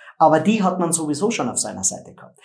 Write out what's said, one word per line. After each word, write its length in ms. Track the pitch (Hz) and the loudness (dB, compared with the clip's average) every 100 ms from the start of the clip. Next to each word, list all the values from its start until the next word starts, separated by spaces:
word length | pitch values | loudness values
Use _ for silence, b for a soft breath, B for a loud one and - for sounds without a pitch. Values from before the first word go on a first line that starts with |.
| B - | B 2
Aber 220 | 156 156 | 4 4
die 240 | 196 220 | 4 2
hat 160 | 185 185 | 0 0
man 140 | 170 | -2
sowieso 380 | 165 151 143 208 | -2 -2 -2 -2
schon 160 | 226 123 | -2 -4
auf 100 | 107 | -4
seiner 240 | 107 98 | -6 -6
Seite 320 | 95 - - | -6 -6 -12
gehabt. 240 | - - _ | -20 -20 _